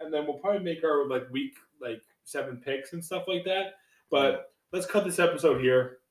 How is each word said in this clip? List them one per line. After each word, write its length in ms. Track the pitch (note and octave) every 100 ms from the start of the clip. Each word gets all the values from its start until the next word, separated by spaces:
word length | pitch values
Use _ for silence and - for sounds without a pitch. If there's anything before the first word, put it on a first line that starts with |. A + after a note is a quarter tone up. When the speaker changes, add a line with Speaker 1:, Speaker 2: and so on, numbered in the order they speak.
Speaker 1:
and 120 | D#3
then 140 | D3+ D3+
we'll 120 | C3+
probably 240 | G3+ G3
make 180 | F3 D#3+
our, 240 | D#3+ D3 C3
like, 220 | B2+ B2
week, 240 | C3 C4+ - _ -
like, 200 | C#3 G#3+ _ _
seven 360 | - C#3+ C3+ B2
picks 320 | C#3 C3+ -
and 120 | E3+
stuff 200 | - F#3 F#3
like 160 | F3
that. 300 | F#3 F#3+ F#3+ - _ _ -
But 220 | C#3 C#3
Speaker 2:
Yeah. 80 | - - _ _
Speaker 1:
let's 140 | F3+ -
cut 180 | G#3
this 160 | F3+ F3
episode 400 | E3+ - D#3+ B2+
here 380 | B2+ B2+ B2+ - _